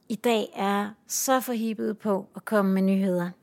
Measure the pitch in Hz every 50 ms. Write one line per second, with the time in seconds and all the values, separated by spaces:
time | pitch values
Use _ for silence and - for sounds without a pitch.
0 | _ - 220 202 - 247 233 214 208 - - - 196 196 202 202 202 208 220 _
1 | _ - - - - 269 262 262 - 254 247 220 226 226 220 214 226 220 208 214
2 | - 214 196 190 202 - - 196 - - 220 208 196 190 190 190 190 190 196 190
3 | 196 196 180 175 175 180 180 _